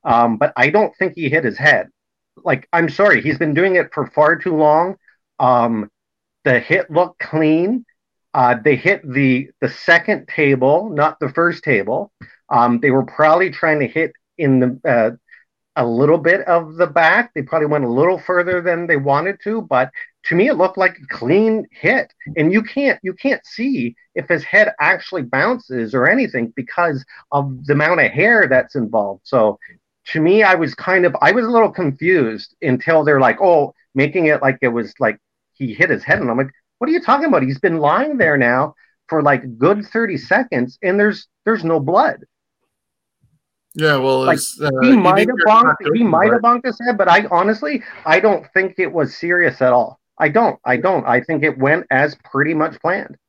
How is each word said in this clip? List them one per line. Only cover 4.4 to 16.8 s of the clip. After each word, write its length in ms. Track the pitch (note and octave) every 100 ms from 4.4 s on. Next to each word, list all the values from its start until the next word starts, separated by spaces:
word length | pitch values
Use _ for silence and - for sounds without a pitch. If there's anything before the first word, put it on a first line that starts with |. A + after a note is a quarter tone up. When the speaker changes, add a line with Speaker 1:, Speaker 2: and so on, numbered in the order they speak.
| F#3
Speaker 1:
long. 420 | D#3 D3+ D#3 F3+ G3 _ _ _ -
Um, 520 | B2+ B2 A#2 A2+ G2+ _ _ _ _ _
the 160 | C#3+ B2
hit 300 | - F#3 -
looked 280 | D#3 F3+ _
clean. 640 | D3 D#3 D#3 D#3+ F#3 B3 - _ _ _ _
Uh, 220 | C#3+ B2 A#2
they 120 | D3+
hit 260 | C3 F3 G3 D3
the, 400 | B2+ C3+ B2+ C#3 _
the 80 | C3
second 580 | - - E3+ A3+ G3+ -
table, 640 | - D3 C3+ C3 D#3+ A3
not 300 | D3+ D3+ -
the 80 | C3
first 340 | D3+ E3+ E3
table. 500 | D3+ A2+ G2 C#3 G3+ _ - _ _
Um, 300 | B2 A#2+ A#2+
they 100 | C3
were 160 | C3 C3
probably 420 | - D3+ E3+ F#3
trying 300 | - E3 D3+
to 80 | B2
hit 260 | D#3+ D#3+ _ _ -
in 220 | C#3+ C3
the, 220 | B2+ B2+
uh, 260 | D#3+ A#2+ A2+ - _ - _ _ _ -
a 100 | A#2+
little 320 | A#2 D3 D#3+
bit 220 | D#3 F#3 -
of 260 | E3+ D#3
the 120 | D#3+